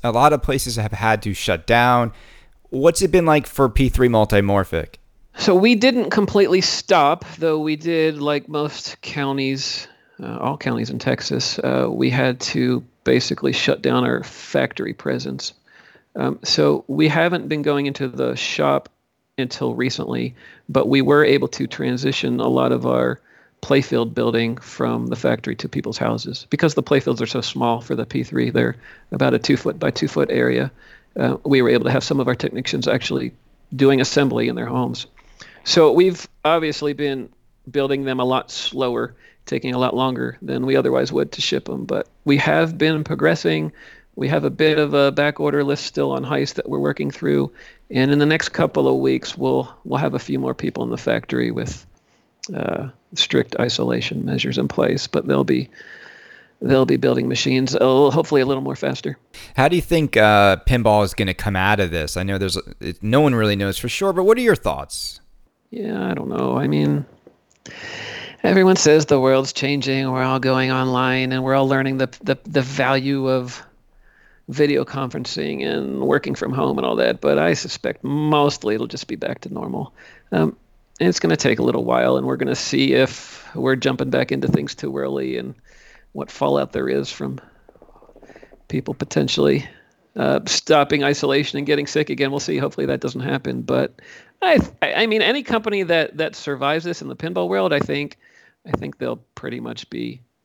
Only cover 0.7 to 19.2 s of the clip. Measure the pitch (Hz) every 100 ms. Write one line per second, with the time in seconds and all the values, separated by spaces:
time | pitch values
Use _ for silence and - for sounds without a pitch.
0.7 | 113 107 98 110 107 104 92 - 85 -
1.7 | 117 123 123 117 - - - - _ _
2.7 | 131 160 165 185 180 165 151 - - 131
3.7 | - 131 - 123 110 107 104 98 101 92
4.7 | 82 76 - _ _ - - - 180 226
5.7 | 226 254 247 196 214 202 208 180 185 -
6.7 | - - 180 143 175 - - 160 156 156
7.7 | 151 165 165 160 151 147 147 - 151 147
8.7 | - - - - 147 139 139 135 135 -
9.7 | - - _ _ - - - 127 151 131
10.7 | 117 110 117 - - - 92 - - 127
11.7 | 131 123 117 131 127 131 127 - 135 123
12.7 | 123 - _ - 127 - 139 139 - -
13.7 | 135 135 123 123 123 - - - 143 131
14.7 | - 57 - 69 123 127 135 - - _
15.7 | - - _ _ - 65 - - - 147
16.7 | 143 - 143 156 165 170 175 143 151 143
17.7 | 143 143 139 135 127 127 127 - - -
18.7 | - - _ _ _